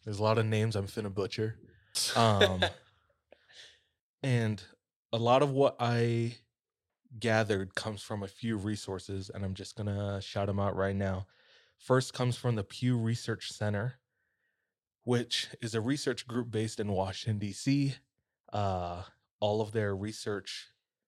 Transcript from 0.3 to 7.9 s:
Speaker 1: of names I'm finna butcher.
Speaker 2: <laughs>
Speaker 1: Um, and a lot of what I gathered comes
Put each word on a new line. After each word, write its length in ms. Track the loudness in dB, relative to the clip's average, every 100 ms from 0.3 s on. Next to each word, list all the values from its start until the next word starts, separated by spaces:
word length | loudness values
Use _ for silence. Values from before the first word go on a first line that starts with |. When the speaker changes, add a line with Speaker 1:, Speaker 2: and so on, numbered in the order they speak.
| 4
Speaker 1:
of 80 | 4
names 300 | 2 2 0
I'm 120 | -4
finna 260 | -4 -4
butcher. 440 | -4 -4 -2 -4 -6
Speaker 2:
<laughs> 40 | -16 _ _ -4 0 4
Speaker 1:
Um, 460 | 6 6 4 4 -2 -2 _ _ _ _ _ -20 _ -20 -20 _ _ _ _ _
and 380 | 0 2 2 -2 -8 _ _ _ _
a 40 | 0
lot 240 | 6 6
of 100 | 6
what 240 | 6 4 4
I 560 | 2 2 2 2 -2 -4 _ _ _ _ _ _ _ -4
gathered 560 | 2 4 4 2 0 -4
comes 260 | -6